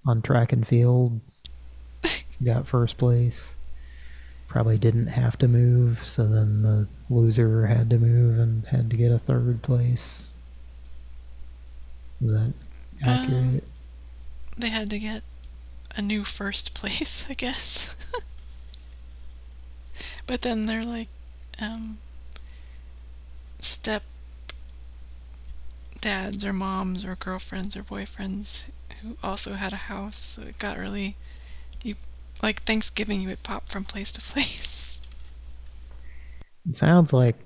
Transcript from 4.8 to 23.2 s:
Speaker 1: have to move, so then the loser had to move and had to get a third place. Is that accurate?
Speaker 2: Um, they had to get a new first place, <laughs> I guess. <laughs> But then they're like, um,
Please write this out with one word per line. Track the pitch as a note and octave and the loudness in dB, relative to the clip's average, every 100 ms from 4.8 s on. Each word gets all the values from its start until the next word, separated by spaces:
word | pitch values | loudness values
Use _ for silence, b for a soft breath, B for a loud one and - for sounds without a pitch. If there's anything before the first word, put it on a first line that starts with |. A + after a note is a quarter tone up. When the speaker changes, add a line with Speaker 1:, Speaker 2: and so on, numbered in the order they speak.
| A2+ A2+ A2 | 6 4 2
Speaker 1:
have | - A#2+ - | 2 2 6
to | B2 | 6
move, | A#2+ B2 B2 A#2+ A2+ - | 8 8 8 6 4 0
so | - G#2+ | 2 6
then | G#2+ G#2+ G#2+ | 6 6 6
the | A2 G#2+ G2+ - - | 6 4 2 -4 2
loser | A#2+ A2+ A2 A2+ A2 A2 | 6 6 8 6 6 6
had | A#2 A#2 | 6 6
to | A#2 | 8
move | A#2 A#2+ A#2+ A2+ | 8 8 8 6
and | A2+ A2+ A2 | 4 2 2
had | B2 A2+ | 2 4
to | A2+ | 6
get | A#2+ | 6
a | A#2 | 6
third | - B2 A#2+ A#2 | 4 4 4 2
place. | - B2 A#2+ A#2+ - - - - - - - - - - - - - - - - - - - - - - | 4 4 4 2 -2 -10 -12 -16 -16 -16 -16 -16 -14 -14 -12 -14 -14 -12 -12 -14 -16 -14 -14 -14 -14 -2
Is | A#2+ | 2
that | G#2+ A2+ - - - - - | 2 2 -2 -12 -16 -16 -2
accurate? | B2+ B2+ B2+ | 2 4 4
Speaker 2:
Um, | B2+ B2+ C3 - - - - - - - - - - | 2 4 2 -2 -16 -18 -18 -18 -14 -12 -10 -8 -4
they | A#3 | -2
had | A3 G#3 | -2 -2
to | G#3 | -4
get | G#3+ G#3+ - - - - - - - - | -4 -6 -10 -16 -16 -16 -16 -16 -10 -4
a | |
new | G3+ G#3+ | -2 -2
first | G3+ - G3 - - - | -2 -6 -4 -4 -6 -6
place, | G#3 - D#4 - - | -6 -4 -2 -4 -4
<laughs> | |
I | |
guess. | C4+ B3 C4+ - - - - | -4 -4 -4 -4 -6 -6 -10
<laughs> | - B4 - - - - - - - - - - - - - - - - - B B B - | -8 -8 -8 -14 -14 -16 -16 -16 -16 -16 -16 -14 -14 -14 -16 -16 -16 -16 -14 B B B -6
But | B3+ | -2
then | B3 A3+ G#3+ | 0 0 0
they're | A3+ A3+ | -2 -4
like, | A#3 A3+ - - - - - | -6 -8 -12 -18 -18 -16 -8
um, | A3 A3+ A3 G#3+ - - - - B B B B B - - - | -8 -6 -10 -10 -14 -14 -14 -14 B B B B B -16 -16 -16